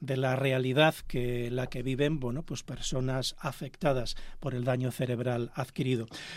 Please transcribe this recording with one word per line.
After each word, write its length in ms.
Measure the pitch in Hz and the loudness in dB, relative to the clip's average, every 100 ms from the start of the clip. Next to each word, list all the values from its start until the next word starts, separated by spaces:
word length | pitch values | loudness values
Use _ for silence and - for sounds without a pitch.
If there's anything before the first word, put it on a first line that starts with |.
de 160 | 135 131 | -2 2
la 180 | 131 127 | 2 4
realidad 580 | 135 131 127 127 156 - - | 4 4 4 6 6 6 -2
que, 420 | 131 123 123 120 | -2 0 0 -2
la 180 | 127 127 | -2 -2
que 140 | 135 | -4
viven, 380 | 127 131 143 156 | -2 2 2 2
bueno, 240 | 123 127 | -2 -4
pues 200 | - 135 | -6 -8
personas 760 | - 127 - 131 127 131 123 - | -8 -6 -2 0 0 0 -2 -4
afectadas 800 | 143 - 139 - 151 131 117 - - - | -6 -6 -10 0 2 2 0 -4 -8 -6
por 120 | 143 | -4
el 120 | 123 123 | -2 2
daño 260 | 127 127 | 2 0
cerebral 600 | - 131 120 123 120 117 - | 0 0 0 0 0 -2 -4
adquirido. 520 | 127 - 127 123 113 - - | -6 -2 0 0 -2 -10 -12